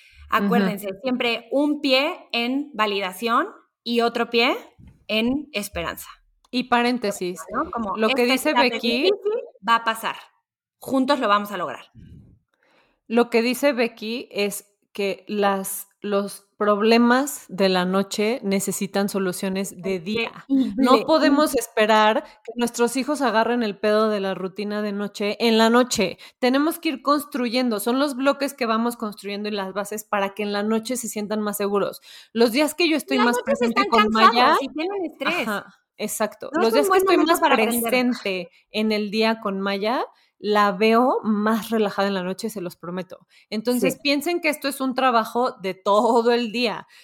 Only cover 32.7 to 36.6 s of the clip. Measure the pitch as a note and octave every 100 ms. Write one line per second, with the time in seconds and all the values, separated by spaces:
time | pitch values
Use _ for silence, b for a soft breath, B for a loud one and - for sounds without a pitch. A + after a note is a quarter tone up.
32.7 | - F4 D4+ - C4 A#4+ B4 - - A#4
33.7 | G4+ G4+ - G#3+ A3 F#4+ A#3+ C4 F#4 C#4
34.7 | C#4+ F4 G4+ D#4+ - D#4 F4 A3+ G3+ -
35.7 | _ _ - G#3+ - G#3+ - - D#4